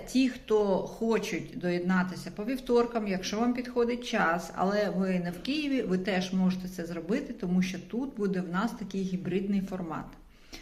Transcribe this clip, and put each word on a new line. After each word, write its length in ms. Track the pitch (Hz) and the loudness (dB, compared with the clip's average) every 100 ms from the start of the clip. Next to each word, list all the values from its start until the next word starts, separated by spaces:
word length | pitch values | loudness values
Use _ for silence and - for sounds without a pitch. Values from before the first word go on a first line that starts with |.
| - | 0
ті, 220 | 254 262 | 2 2
хто 500 | - - 214 202 180 | 0 2 4 4 2
хочуть 800 | - - 226 220 - 160 143 - | -2 -2 0 2 0 -4 -6 -4
доєднатися 720 | 180 175 180 185 185 170 180 | 0 0 2 2 0 -4 -8
по 140 | - | -6
вівторкам, 640 | 214 262 - 240 233 233 202 | -4 -4 2 4 4 0 0
якщо 320 | 190 - 208 | -2 -2 0
вам 140 | 247 | 2
підходить 540 | 240 240 247 233 240 - | 0 -2 0 2 0 0
час, 440 | 220 165 175 - | 2 2 2 -2
але 360 | - 190 208 196 | 0 2 2 2
ви 280 | 175 190 180 | 2 2 2
не 120 | 175 | 0
в 120 | 175 | -4
Києві, 400 | - 302 285 262 | -2 -2 0 0
ви 160 | 180 185 | 2 0
теж 340 | 214 185 180 | 2 0 2
можете 360 | 185 185 - - | 2 4 2 -4
це 180 | - 170 | -6 -6
зробити, 460 | 165 165 269 - | -4 -2 -2 -2
тому 300 | 233 180 180 | -4 2 2
що 160 | 185 185 | 2 -2
тут 380 | - 226 277 208 | -6 -4 -4 -2
буде 240 | 202 180 | 0 0
в 80 | 170 | 0
нас 240 | 180 233 | 0 -2
такий 300 | - 196 190 | -4 -6 -4
гібридний 580 | 185 185 180 185 202 196 | -2 -2 0 0 0 0
формат. 440 | 185 185 165 - - - - - - - | -2 -4 -6 -6 -8 -16 -20 -20 -18 -18